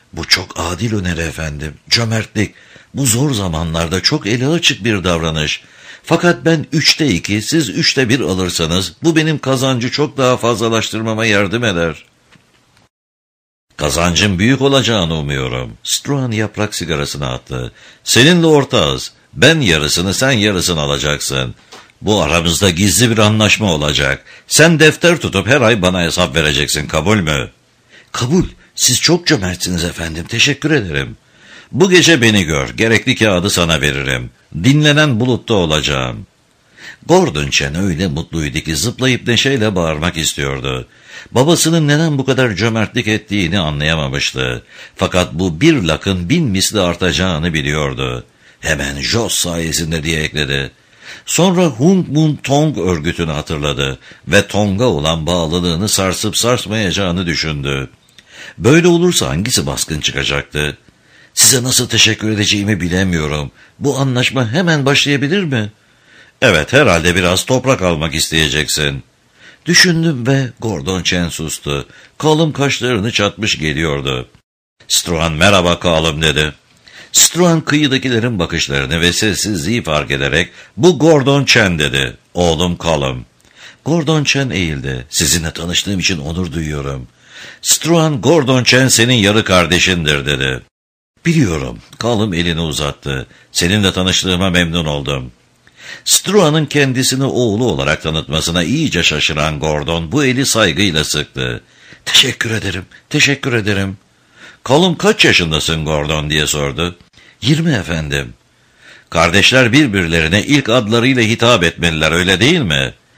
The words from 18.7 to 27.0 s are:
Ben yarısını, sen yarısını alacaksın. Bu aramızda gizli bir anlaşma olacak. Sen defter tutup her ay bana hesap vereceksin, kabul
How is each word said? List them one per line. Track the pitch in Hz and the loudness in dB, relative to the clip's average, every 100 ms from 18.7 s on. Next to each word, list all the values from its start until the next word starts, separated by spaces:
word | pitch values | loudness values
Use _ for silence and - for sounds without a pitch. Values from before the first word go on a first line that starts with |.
| 117 73 65 - _ _ | 0 0 -2 -8 _ _
Ben | - 139 160 | 2 2 4
yarısını, | 104 78 73 85 95 | 2 2 2 0 -2
sen | 90 135 | 0 0
yarısını | 117 107 92 90 80 | 2 2 0 0 -2
alacaksın. | 71 71 73 71 - 67 62 - - - - - | -2 -2 -2 -2 -4 -4 -6 -8 -20 -20 -20 -6
Bu | 95 104 | 0 2
aramızda | 73 85 82 78 95 | 2 2 2 2 2
gizli | 85 101 90 120 | 2 2 4 2
bir | 113 | 4
anlaşma | 104 107 104 98 104 | 2 4 2 2 0
olacak. | 76 76 73 67 69 - - - | 0 0 0 0 -2 -8 -18 -2
Sen | - 165 156 | 4 4 6
defter | 156 - 170 165 | 4 4 2 2
tutup | 98 98 107 | -2 -2 0
her | 143 | 2
ay | 113 113 | 4 2
bana | 90 92 | 2 0
hesap | 82 90 85 78 | -2 0 0 0
vereceksin, | 76 71 71 78 71 | 0 0 -2 -4 -2
kabul | 78 | -2